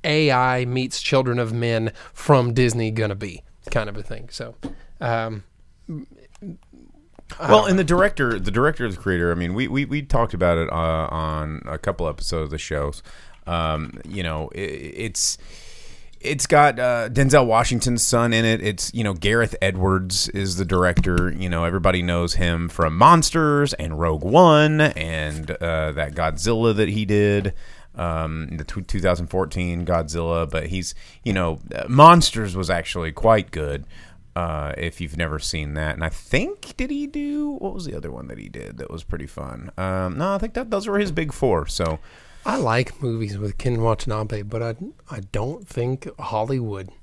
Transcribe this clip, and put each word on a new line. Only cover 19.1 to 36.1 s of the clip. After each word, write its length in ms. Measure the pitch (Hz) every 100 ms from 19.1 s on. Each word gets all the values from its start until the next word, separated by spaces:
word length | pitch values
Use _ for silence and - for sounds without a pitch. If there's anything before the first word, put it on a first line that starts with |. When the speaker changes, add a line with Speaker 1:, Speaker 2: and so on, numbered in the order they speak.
Speaker 2:
Gareth 420 | 87 101 113 113 -
Edwards 680 | 95 92 95 95 92 90 -
is 280 | 98 95 87
the 80 | 87
director. 680 | 92 90 85 95 87 90
You 160 | 87 92
know, 160 | 85
everybody 380 | 85 92 90 92
knows 320 | 87 87 87
him 340 | - 87 85 85
from 300 | - 80 82
Monsters 760 | 131 170 - 165 156 143 143 -
and 220 | 80 78
Rogue 260 | 82 78
One 580 | 92 147 175 151 151 151
and, 680 | 151 - 80 80 76 78 76
uh, 420 | - 85 80 78
that 200 | 73 73
Godzilla 600 | 73 80 73 90 113 113 104
that 140 | 98
he 160 | 104 104
did, 480 | 104 104 101 98 - - - - -
um, 540 | 87 80 80 80 76 80
the 60 | 73
tw-, 220 | - 87
two 120 | 98
thousand 280 | 90 87 82
fourteen 580 | 95 95 - 87 85 85
Godzilla. 640 | 85 78 82 82 85 80
But 180 | 82 73
he's, 260 | 90 87 - - -
you 80 | -
know, 260 | 95 85 80 -
uh, 120 | - -
Monsters 680 | 127 160 170 - 113 104 90
was 140 | 90
actually 420 | 85 - 90 82
quite 380 | 78 113 110 90
good, 340 | - 73 69 67 - - - - 90
uh, 380 | 85 78 73 -
if 240 | 82 -
you've 160 | 82 78
never 220 | 80 76
seen 340 | - 80 73
that. 220 | 76 76 -
And 80 |
I 60 |
think, 680 | 80